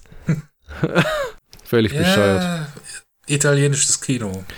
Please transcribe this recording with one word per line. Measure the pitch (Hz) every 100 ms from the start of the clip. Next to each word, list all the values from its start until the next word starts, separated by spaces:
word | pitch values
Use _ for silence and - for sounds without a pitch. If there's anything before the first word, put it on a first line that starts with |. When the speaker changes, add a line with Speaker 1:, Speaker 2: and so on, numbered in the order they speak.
| - - -
Speaker 1:
<laughs> | 156 - _ - - - - 622 605 494 - _ - -
Völlig | 117 110
Speaker 2:
Ja, | 143
Speaker 1:
bescheuert. | 180 196 202 185 180 170 143 143 - - _ _ -
Speaker 2:
italienisches | 143 147 143 143 143 - -
Kino. | - 123 104 92 92